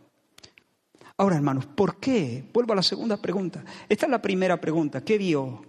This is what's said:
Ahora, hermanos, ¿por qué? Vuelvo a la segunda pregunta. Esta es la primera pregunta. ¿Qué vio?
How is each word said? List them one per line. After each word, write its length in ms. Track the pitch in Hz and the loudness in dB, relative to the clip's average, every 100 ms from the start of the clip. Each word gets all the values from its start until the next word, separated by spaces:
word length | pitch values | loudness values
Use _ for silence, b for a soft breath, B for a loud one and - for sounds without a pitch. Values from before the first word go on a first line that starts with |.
| _ _ _ - - _ _ _ _ _ B - | _ _ _ -20 -20 _ _ _ _ _ B 0
Ahora, 180 | 196 160 | 2 4
hermanos, 300 | 143 135 - | 2 0 -4
¿por 340 | - 190 - | 0 0 0
qué? 440 | - 247 135 120 139 | 0 0 0 -6 -2
Vuelvo 200 | 233 240 | 0 2
a 40 | 202 | 2
la 60 | |
segunda 360 | 175 196 226 208 | 0 -2 -4 -4
pregunta. 460 | - - 190 - - B B | -2 -2 -4 -8 -14 B B
Esta 180 | 214 311 | 0 2
es 40 | |
la 120 | - | 0
primera 380 | 196 190 185 170 | 0 2 2 2
pregunta. 440 | - 160 147 135 | 0 0 0 -2
¿Qué 140 | 131 214 | 0 0
vio? 460 | 190 147 135 123 | 2 0 -2 -10